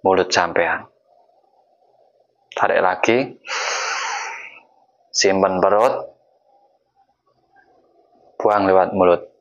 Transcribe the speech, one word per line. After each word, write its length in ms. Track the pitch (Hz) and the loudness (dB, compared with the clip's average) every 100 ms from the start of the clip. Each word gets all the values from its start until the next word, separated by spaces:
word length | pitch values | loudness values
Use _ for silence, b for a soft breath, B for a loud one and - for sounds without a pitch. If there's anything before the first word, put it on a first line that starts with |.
mulut 240 | 95 92 90 | 2 2 2
sampean. 560 | 95 87 87 82 - - _ _ _ _ _ _ _ _ _ _ _ _ _ _ _ _ | 0 0 -2 -2 -4 -10 _ _ _ _ _ _ _ _ _ _ _ _ _ _ _ _
Tarik 240 | - 95 85 | -4 0 0
lagi, 560 | 92 92 - 120 139 - B B B B B B B B B B B B B _ _ _ _ | 0 0 2 2 0 -10 B B B B B B B B B B B B B _ _ _ _
simpen 560 | - 101 95 95 92 | -2 0 2 0 2
perut, 480 | 95 104 127 - - _ _ _ _ _ _ _ _ 807 784 _ _ _ _ _ _ _ _ _ _ _ _ - | 2 2 2 -2 -10 _ _ _ _ _ _ _ _ _ _ _ _ _ _ _ _ _ _ _ _ _ _ -2
buang 320 | 107 104 95 | 0 2 4
lewat 240 | 95 90 | 4 4
mulut. 320 | 98 90 87 - _ | 2 2 2 -2 _